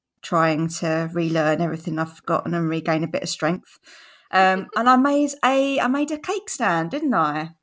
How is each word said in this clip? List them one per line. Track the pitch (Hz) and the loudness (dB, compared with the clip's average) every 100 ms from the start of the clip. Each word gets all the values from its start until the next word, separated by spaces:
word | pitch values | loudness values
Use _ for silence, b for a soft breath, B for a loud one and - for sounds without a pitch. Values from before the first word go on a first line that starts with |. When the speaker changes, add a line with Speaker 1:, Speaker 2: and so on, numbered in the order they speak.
| _ _ | _ _
Speaker 1:
trying | - 170 160 151 165 | -2 2 2 2 -2
to | - 165 160 165 | -2 -2 -2 -2
relearn | 175 165 160 151 156 | -2 0 2 2 2
everything | 165 165 180 156 | 0 -4 -6 -4
I've | 160 | -6
forgotten | - - 170 - | -6 -4 -2 -2
and | 170 165 | -2 -2
regain | 160 160 156 | -2 -2 -2
a | 165 | -2
bit | - | -4
of | 165 | -4
strength. | - 156 180 - - B B B B B | -2 -2 -2 -8 -20 B B B B B
Um, | 185 190 190 185 | 2 4 2 -2
Speaker 2:
<laughs> | 226 | 0
Speaker 1:
and | 247 | 4
I | 254 | 6
made | 277 285 285 - | 4 2 0 0
a, | 254 269 277 277 | 0 2 2 0
I | 247 | 0
made | 277 294 | 0 -2
a | 302 | -4
cake | 330 403 - | -4 -6 -6
stand, | - 214 170 170 | -2 0 0 -2
didn't | 294 302 | -2 0
I? | 190 151 151 160 - | 2 0 -2 -8 -12